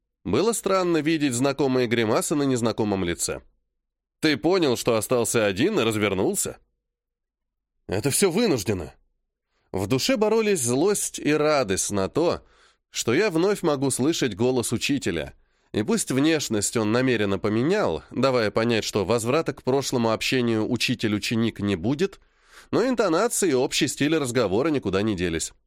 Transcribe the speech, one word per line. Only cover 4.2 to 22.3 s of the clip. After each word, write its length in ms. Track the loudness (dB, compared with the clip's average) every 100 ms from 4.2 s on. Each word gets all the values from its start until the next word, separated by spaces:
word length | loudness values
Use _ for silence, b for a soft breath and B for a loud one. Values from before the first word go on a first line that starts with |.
«Ты 160 | 0 0
понял, 400 | 2 2 2 2
что 200 | 2 0
остался 500 | 2 0 2 2 2
один, 340 | 2 0 2
и 20 |
развернулся?» 760 | 0 0 0 2 0 0 -4 -8 _ _ _ _ _ _ _ _ _ _ _ _ -8
«Это 240 | -4 -2
все 200 | 0 2
вынуждено». 600 | 2 2 0 0 -4 -6 -14 _ _ _ _ _ _ _
В 140 | -6 -2
душе 300 | -2 0 0
боролись 440 | 2 2 2 0
злость 580 | 0 0 2 0 -4 -4
и 140 | -2
радость 580 | 0 2 0 0 -2 -2
на 180 | -2 -2
то, 360 | 0 0 -2 b b b b _
что 240 | -6 -2
я 160 | 0 2
вновь 320 | 2 0 0
могу 280 | 0 0 0
слышать 460 | 0 0 0 -2 0
голос 360 | 0 0 -2
учителя. 600 | -2 -2 -2 -2 -4 -6 -12 _ _ _
И 120 | -4
пусть 260 | 0 0 0
внешность 640 | 0 2 0 0 -2 -2 -2
он 140 | 0
намеренно 480 | 0 2 0 0 0
поменял, 640 | 0 0 0 0 0 -2 -6
давая 400 | -2 0 2 0
понять, 340 | 0 0 0
что 200 | 0 -2
возврата 480 | 0 0 2 0 -2
к 100 | -4
прошлому 480 | -2 0 0 0 0
общению 580 | 0 0 0 0 0 0
учитель-ученик 920 | -2 -2 -2 0 -2 -2 0 -2 -2
не 160 | -2 -2
будет, 420 | -2 -2 -2 -4 B